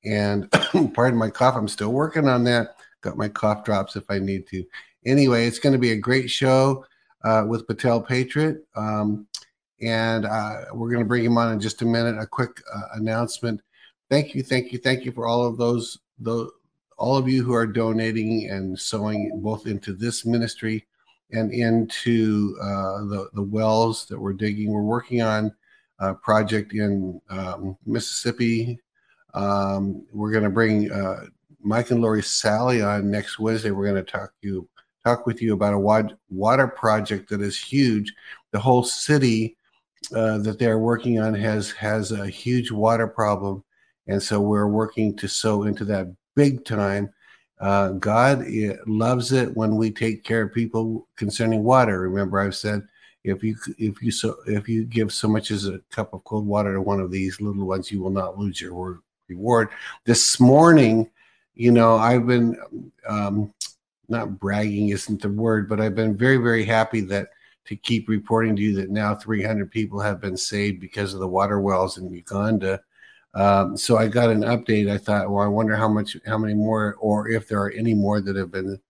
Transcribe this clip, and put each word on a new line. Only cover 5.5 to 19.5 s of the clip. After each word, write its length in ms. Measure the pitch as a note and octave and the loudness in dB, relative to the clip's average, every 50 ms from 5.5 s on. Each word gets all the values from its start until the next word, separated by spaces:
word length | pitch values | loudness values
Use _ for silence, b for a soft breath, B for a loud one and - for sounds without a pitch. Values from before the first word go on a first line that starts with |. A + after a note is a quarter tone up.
| A#2 - | -2 0
gonna 180 | - C#3+ C#3 | 2 2 2
be 140 | C3 B2 A#2 | 4 4 2
a 40 | A2+ | 0
great 360 | G#2+ G2+ A#2+ B2+ C3+ B2+ A#2 | 0 0 0 0 0 0 -2
show, 520 | - - C#3 C3 C3 C3 C3 C#3 C3+ C3+ b b b b b b b b - | -4 0 2 4 4 4 4 4 2 -2 b b b b b b b b 0
uh, 220 | A2 A2 A2 G#2 | 2 2 2 2
with 200 | G#2+ A#2 A2+ - | 0 -4 -4 -4
Patel 340 | - A2 - - B2+ A#2 A#2 | -6 -6 -2 0 0 0 0
Patriot. 640 | G#2+ - B2+ B2+ C3 B2+ - D3 D#3 D#3+ D3+ D#3 - _ _ | 0 -2 -2 -2 -2 -2 -2 -2 0 0 -2 -4 -12 _ _
Um, 520 | G#2 G#2+ G#2+ G#2+ G#2+ G#2 G#2 G#2 G#2 G#2 _ - - b b b _ _ _ _ _ | -8 -6 -4 -2 -2 -2 -2 -2 -4 -8 _ -18 -18 b b b _ _ _ _ _
and, 460 | A#2 A#2 A2+ A2+ A2+ A2+ A2+ A2+ G#2 | -4 -2 -2 0 0 0 0 -2 -2
uh, 360 | G#2 G#2+ A2 G#2 G#2+ G#2+ G#2+ F#2+ - - | -2 -4 -4 -4 -6 -8 -10 -12 -12 -10
we're 180 | A2+ A#2 A#2 | -8 -4 -2
gonna 140 | A#2+ A#2+ A#2 | -2 -2 0
bring 180 | G#2 A#2+ A#2+ A2+ | 0 0 0 2
him 140 | A2+ A#2 | 2 2
on 160 | A#2 A#2 A2+ A2+ | 2 2 0 0
in 60 | G#2+ | -2
just 240 | G2+ A2 - - A#2+ | -4 -6 -6 -2 -2
a 20 | |
minute. 340 | A#2 A#2 A#2 A#2 A#2 A2+ G#2+ | 0 0 0 0 -2 -2 -4
A 60 | G#2+ | -8
quick, 340 | - - - B2 - - - _ - - | -8 -4 -4 -4 -4 -6 -18 _ -12 -12
uh, 140 | G#2 G2 - G#2+ | -12 -12 -10 -8
announcement. 680 | A2 G#2+ A2+ A2 A2+ A#2+ A2+ - - - A#2 A2 G2+ _ b b b b b b b _ _ | -6 -4 -2 -2 -2 -4 -4 -6 -6 -6 -6 -6 -6 _ b b b b b b b _ _
Thank 240 | C3 D3 D3 - - | 0 0 0 0 -6
you, 80 | C3+ | -8
thank 300 | B2+ - C3+ B2+ B2+ - B2+ | -4 -2 -2 -2 -2 -4 -10
you, 60 | A#2+ | -4
thank 260 | - C3 C3 B2+ - | 0 0 0 0 -2
you 60 | B2+ | -8
for 160 | B2 A#2+ A#2 | -8 -6 -2
all 180 | A2+ A#2 A#2+ B2 | 0 0 2 0
of 120 | A#2+ A2+ | 0 0
those, 420 | A#2 A#2+ A#2 B2 A#2+ A#2 - - - _ _ _ | 0 0 0 0 0 -4 -6 -14 -16 _ _ _
tho-, 320 | _ A2+ A2+ A#2 A#2 A2+ A2+ - _ _ _ _ _ _ _ _ | _ -6 -4 -4 -4 -6 -8 -12 _ _ _ _ _ _ _ _
all 180 | - A2 A#2+ C3+ | -4 0 2 2
of 140 | C3+ C3 B2+ | 2 2 2
you 140 | C3 C3 A#2+ | 2 2 2
who 100 | B2 B2 | 2 2
are 140 | A#2 A#2 | 2 2
donating 840 | A2 G#2 A#2 A2+ A2+ A2 A2+ A2+ A2+ A2 A2+ A2 A2 A2+ A2 G#2+ F2+ | 0 0 0 0 0 0 0 0 0 -2 -2 -2 0 -2 -2 -2 -4
and 280 | G2 F#2+ F#2+ F#2+ F#2 F2+ | -6 -6 -6 -6 -8 -8
sowing 600 | - - - G#2+ G2+ G#2+ G#2+ G#2+ G#2 G#2 - G#2 G2 | -8 -6 -6 -4 -4 -4 -4 -4 -4 -6 -8 -6 -6
both 240 | G#2+ | -6